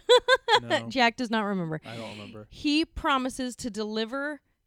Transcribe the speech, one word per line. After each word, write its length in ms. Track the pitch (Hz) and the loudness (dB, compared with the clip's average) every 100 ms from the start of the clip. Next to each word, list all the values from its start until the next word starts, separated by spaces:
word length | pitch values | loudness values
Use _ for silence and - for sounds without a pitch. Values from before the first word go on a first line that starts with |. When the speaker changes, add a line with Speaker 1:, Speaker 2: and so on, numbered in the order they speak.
| - 480 | 6 6
Speaker 1:
<laughs> 400 | - 508 - 415 | 6 2 4 2
Speaker 2:
No. 260 | 233 294 117 | 4 -2 0
Speaker 1:
Jack 280 | 262 233 233 | 2 2 2
does 140 | 240 | -2
not 120 | 226 | 0
remember. 380 | 202 196 165 156 | 0 -2 -4 -6
Speaker 2:
I 120 | 110 113 | -8 -10
don't 140 | 110 | -10
remember. 340 | 214 101 107 107 | -12 -14 -16 -16
Speaker 1:
He 340 | - 302 302 | -6 0 0
promises 720 | 330 - 320 269 254 - 254 - | 0 -4 0 0 0 -4 -8 -8
to 140 | 247 | -8
deliver 680 | 202 214 220 220 269 285 285 _ _ | -6 -4 -4 -4 -4 -6 -8 _ _